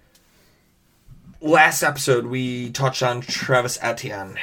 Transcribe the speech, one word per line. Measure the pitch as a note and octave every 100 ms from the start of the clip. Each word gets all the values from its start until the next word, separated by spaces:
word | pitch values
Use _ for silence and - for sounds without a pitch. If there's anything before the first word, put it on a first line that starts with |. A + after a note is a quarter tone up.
| _ _ _ _ _ _ _ _ _ _ - - - -
last | D3+ D#3 D#3+ -
episode | D#3 C#3 - A#2+ A#2+
we | B2+ B2+ B2 A#2+
touched | A#2+ C3+ -
on | B2+ B2
Travis | - - - C3 B2 -
Etienne, | A2+ A#2 A#2+ G2+ F#2+ F#2